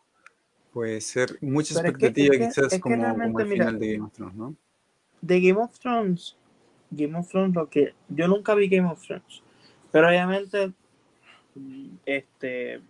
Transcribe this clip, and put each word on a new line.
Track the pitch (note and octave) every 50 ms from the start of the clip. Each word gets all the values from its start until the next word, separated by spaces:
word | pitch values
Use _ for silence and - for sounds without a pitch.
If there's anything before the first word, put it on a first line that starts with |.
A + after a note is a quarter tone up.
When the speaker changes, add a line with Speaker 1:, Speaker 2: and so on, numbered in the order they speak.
| _ _ _ _ _ - _ _ _ _ _ _ _ _
Speaker 1:
Puede | _ B2 A2+ A2+ A2 A2
ser. | - - - B2+ B2+ B2 - -
Mucha | D3+ C#3 C3+ D3 D3+ - D#3
Speaker 2:
Pero | E3 E3 F3
es | C3
que, | C3+ D3
Speaker 1:
expectativa | - G#3+
Speaker 2:
es | - C#3+ C#3 C3+
que, | B2+ A#3 A#3 -
Speaker 1:
quizás | D3 C#3 C3 F#3
Speaker 2:
es | F#3 -
que | B2+ -
Speaker 1:
como, | - A#3 A#3 A3+ A2
como | A#2 - A2+ A2+
Speaker 2:
realmente, |
Speaker 1:
el | G#2+
Speaker 2:
mira, | G#3 G3+ F3+ A#2 A2+ A2
Speaker 1:
final | G#2+
de | A2 G#2+ G#2+
Game | G#2+ G#2+
of | G#2 -
Thrones, | - G2+ F#2+ F#2
¿no? | G#2+ A2+ C3 D#3+ - _ _ _ _ _ _ _ _ _ _ _ _
Speaker 2:
de | - D#3+ F3+ F3+
Game | F3+ F#3 F#3 G#3
of | A#3 A#3+ - -
Thrones, | _ B3+ A#3+ A#3 A3 F#3+ F3+ E3+ - - - _ _ _ _ _ _ _ _ _ _ _
Game | - D3 D3 D3 D#3+
of | E3+ F3 -
Thrones, | - F#3+ F#3+ F#3+ F3+
lo | E3+ D#3 -
que, | - D3 C#3 - - _ _ _
yo | C#3+ D3 E3+
nunca | F3+ G3 G#3 G3 - G#3+
vi | G#3 G3+
Game | F#3+ F#3+ F#3 F#3 F3
of | D#3 - -
Thrones, | - - F#3 - _ - - _ _ _ _ _ _ _ _ _ _
pero | - D#3 E3 E3+
obviamente, | F3 F3+ F3+ F#3 F#3+ G3 G3+ F#3+ - G3+ G3 F#3+ F#3 _ _ _ _ _ _ _ _ _ _ _ - _ _ _ _ C3+ C3+ C3+ C3 C3+ C#3 C#3+ - - _
este, | C#3 C#3 C3+ - _ _ _ - C3 B2+ B2 B2 A#2+ A#2+ A#2+ -